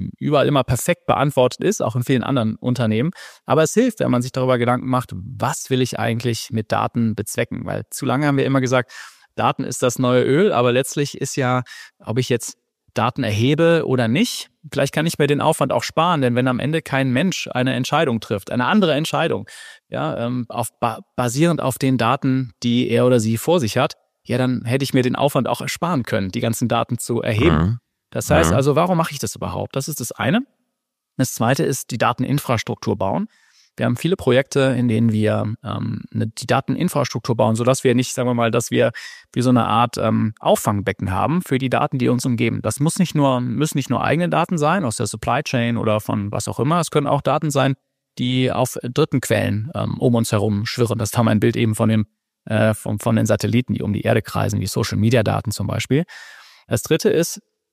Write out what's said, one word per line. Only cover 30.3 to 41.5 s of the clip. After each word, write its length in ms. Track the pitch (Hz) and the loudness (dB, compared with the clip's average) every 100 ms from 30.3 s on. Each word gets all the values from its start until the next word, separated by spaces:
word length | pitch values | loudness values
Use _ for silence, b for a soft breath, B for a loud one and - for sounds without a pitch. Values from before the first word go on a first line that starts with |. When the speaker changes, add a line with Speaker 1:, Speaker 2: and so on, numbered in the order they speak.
| 220 277 _ _ _ _ _ _ - | 0 -2 _ _ _ _ _ _ -4
Speaker 1:
Das 180 | 127 | -4
zweite 300 | - 117 139 | 0 0 2
ist, 260 | 143 135 - | 0 -2 -6
die 80 | 120 | 0
Dateninfrastruktur 1000 | 120 - - 143 - 113 - 110 113 101 | 0 0 -2 -2 0 -2 -2 -6 -4 -2
bauen. 300 | 98 180 214 b b b b - | 0 -2 -4 b b b b -4
Wir 100 | 120 | -2
haben 100 | 123 | 0
viele 180 | 160 | -2
Projekte, 580 | 185 135 127 - 143 135 123 | 0 2 2 2 0 2 2
in 80 | 123 | 0
denen 240 | 110 117 | 2 2
wir, 420 | 107 104 107 107 110 | 2 0 0 -2 -6
ähm, 400 | 104 104 110 110 - | -8 -6 -6 -6 -6
ne, 160 | 113 110 | -6 -4
die 180 | - 123 | -6 -2
Dateninfrastruktur 880 | 120 - 135 175 147 123 117 - | -2 0 -2 0 0 -2 -4 -4
bauen, 220 | 113 113 110 | 2 2 4
sodass 260 | 120 139 | 2 2
wir 140 | 131 120 | 4 2
nicht, 180 | 123 | 0
sagen 140 | - 123 | -2 -2
wir 60 | |
mal, 180 | 120 117 | 0 2
dass 180 | 117 - | 0 0
wir 220 | 120 113 B B B B | 0 0 B B B B
wie 100 | 131 | 0
so 80 | 127 | 4
eine 160 | 123 98 | 4 4
Art, 320 | 110 120 - | 2 2 0
ähm, 340 | 110 110 110 - | 0 0 0 -2
Auffangbecken 720 | 160 208 - 101 117 - 98 | 2 2 2 0 -2 -4 -2
haben 320 | 92 107 175 | -2 0 -2
für 160 | - | 0